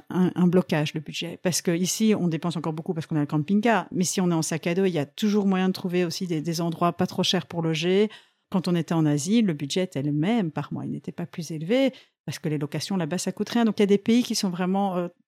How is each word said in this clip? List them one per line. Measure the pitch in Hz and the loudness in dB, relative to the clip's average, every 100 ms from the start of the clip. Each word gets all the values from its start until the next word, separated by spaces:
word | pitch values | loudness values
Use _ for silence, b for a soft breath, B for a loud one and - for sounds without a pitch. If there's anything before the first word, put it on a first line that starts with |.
| - | -6
un, | 170 180 - | 0 0 4
un | 180 | 4
blocage, | 180 - 156 151 | 4 2 0 0
le | 160 | -4
budget. | 147 156 165 170 | -8 -10 -10 -4
Parce | 185 160 | -2 -2
que | - | 0
ici, | 170 180 - 220 202 | 0 0 2 2 4
on | 175 | 2
dépense | 156 175 165 | 0 -2 -4
encore | 165 | -4
beaucoup | 160 165 | -4 -4
parce | 165 - | -6 -2
qu'on | 156 | -2
a | |
le | 143 | 0
camping-car. | 156 147 202 233 208 - | 0 2 2 4 2 0
Mais | - 180 | -2 -2
si | - | 0
on | 180 | 2
est | |
en | 165 | 2
sac | 156 165 180 | 0 -2 -2
à | |
dos, | 175 196 | 0 0
il | |
y | 160 | 0
a | 139 | -4
toujours | - 214 208 196 | -2 0 2 2
moyen | 185 185 | 2 0
de | |
trouver | 185 185 180 175 | -2 -2 0 0
aussi | - 185 | -2 -4
des, | 160 | -4
des | 160 165 | -2 -2
endroits | 170 160 175 | -2 0 0
pas | - 185 | 2 -2
trop | - | 0
chers | 180 180 - | 0 0 -2
pour | 170 | -4
loger. | 160 160 170 190 214 B B B _ | -2 0 2 2 2 B B B _
Quand | 190 185 | -2 0
on | 175 | 0
était | 156 | 2
en | 165 156 | 2 4
Asie, | 147 147 233 | 2 2 2
le | 208 | 2
budget | 147 143 185 | 0 -2 -2
était | 185 139 | -2 -2
le | 147 | -2
même | 147 170 240 170 | 0 2 0 0
par | 147 143 | -4 -8
mois. | 151 135 | -8 -8
Il | |
n'était | 147 - | -8 -10
pas | - 170 | -10 -10
plus | - 151 | -10 -10
élevé | 160 160 247 269 B B _ - | -8 0 2 2 B B _ -12
parce | - | -6
que | 156 | -4
les | 147 | -2
locations | 147 156 - 196 | -2 -4 -4 -2
là-bas, | 160 175 | -2 -2
ça | - | -4
coûte | - 208 | -4 -2
rien. | 233 226 | 2 2
Donc, | - | 2
il | |
y | |
a | 202 | 4
des | 202 | 4
pays | - 233 | 4 2
qui | 233 | 2
sont | 220 196 | -2 -2
vraiment, | 175 185 196 202 180 | -2 0 0 0 -2
euh, | 175 - | -4 -8